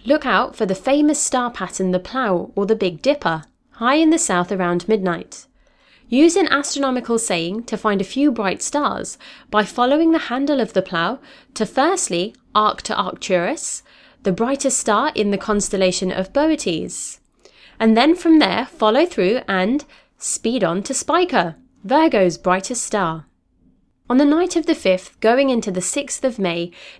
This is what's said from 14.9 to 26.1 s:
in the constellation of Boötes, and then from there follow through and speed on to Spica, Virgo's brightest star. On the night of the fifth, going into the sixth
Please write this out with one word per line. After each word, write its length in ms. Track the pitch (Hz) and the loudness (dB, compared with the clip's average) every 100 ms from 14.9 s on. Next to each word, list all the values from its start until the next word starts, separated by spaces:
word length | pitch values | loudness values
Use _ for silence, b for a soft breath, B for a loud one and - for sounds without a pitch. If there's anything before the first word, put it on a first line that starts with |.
| 208 294 - | 2 2 2
in 160 | 208 | 0
the 60 | 196 | 0
constellation 720 | - 208 - 196 185 180 185 | 0 0 0 2 2 2 -2
of 220 | - 185 | -4 -2
Boötes, 880 | 277 311 311 196 165 180 - - - _ _ b b b b | 0 2 2 -2 -4 -6 -10 -12 -16 _ _ b b b b
and 200 | 226 220 | 4 6
then 180 | 294 359 | 4 4
from 240 | 330 311 | 6 6
there 280 | 202 196 262 | 6 0 -4
follow 380 | - 214 247 349 | 0 2 2 2
through 360 | - 185 247 - | 2 0 0 -2
and 340 | 190 190 285 - b b b | -2 0 -2 -6 b b b
speed 460 | - - 220 247 | -10 -4 -2 0
on 180 | 175 175 | 0 -2
to 100 | 185 | -4
Spica, 640 | 262 - 330 359 240 165 - _ _ | -6 -2 0 0 0 -2 -6 _ _
Virgo's 540 | 190 285 320 214 180 160 | 0 2 4 4 2 0
brightest 480 | 185 185 - 240 - | -2 -2 -4 -8 -4
star. 400 | 208 170 160 - _ _ _ _ _ _ _ - | -2 -2 -6 -12 _ _ _ _ _ _ _ -2
On 80 | 254 | 2
the 60 | |
night 320 | 294 320 359 339 | 4 2 0 -2
of 100 | 320 | -2
the 100 | - | 0
fifth, 440 | 190 185 - - | 0 0 -4 -2
going 300 | 220 254 269 | 2 2 2
into 220 | 240 214 | 0 -2
the 100 | 185 | -4
sixth 420 | - - - | -4 -6 -6